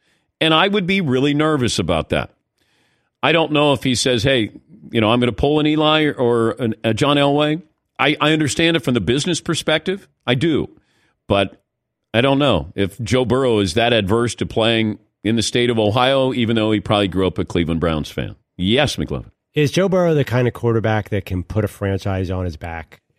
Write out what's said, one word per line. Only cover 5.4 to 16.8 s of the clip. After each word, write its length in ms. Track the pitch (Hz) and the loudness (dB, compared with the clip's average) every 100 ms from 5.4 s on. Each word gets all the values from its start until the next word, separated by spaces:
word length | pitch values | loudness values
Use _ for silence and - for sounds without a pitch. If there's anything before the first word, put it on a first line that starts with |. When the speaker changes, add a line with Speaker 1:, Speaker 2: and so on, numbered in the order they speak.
| 143 151 | 0 2
Speaker 1:
an 60 | 151 | 2
Eli 440 | 151 151 156 151 | 2 2 2 0
or 400 | 131 120 120 113 | 0 0 2 0
an, 240 | - 120 107 | 0 -4 -2
a 100 | 113 | -2
John 240 | 110 143 143 | 0 2 2
Elway." 440 | 143 143 151 156 - _ _ - | 2 2 0 -2 -8 _ _ -2
I, 160 | 139 151 | 0 2
I 100 | 147 | 2
understand 460 | 156 151 - 165 165 | 2 0 0 2 2
it 40 | |
from 120 | - | 0
the 80 | 123 | 0
business 400 | 95 135 180 160 | 0 0 0 -4
perspective. 680 | - 160 - 156 170 196 - _ - | -4 -4 -2 -2 -2 -8 -10 _ -2
I 100 | 123 | 0
do. 340 | 165 127 - - _ _ _ _ - | 2 0 -2 -10 _ _ _ _ -2
But 340 | 98 98 - _ _ _ _ _ | 0 0 -6 _ _ _ _ _
I 80 | 110 | 0
don't 160 | 135 139 | 2 2
know 320 | 143 92 71 - | 2 2 -2 -4
if 260 | 98 - | -4 -4
Joe 240 | 113 127 127 | -2 0 2
Burrow 320 | 127 131 107 | 0 2 2
is 140 | 98 | 0
that 180 | 92 117 | 0 2
adverse 440 | 117 95 113 117 - | 2 2 0 0 -4
to 100 | 95 | -4
playing 540 | - 110 113 110 104 _ _ | -2 0 0 0 -4 _ _
in 120 | 101 113 | -2 -2
the 60 | |
state 280 | 104 123 120 | 0 0 0
of 80 | 113 | 2
Ohio, 520 | 107 117 127 135 131 | 2 2 2 2 0
even 220 | 123 113 117 | 0 0 0
though 160 | 110 | 0
he 80 | |
probably 280 | 107 | -2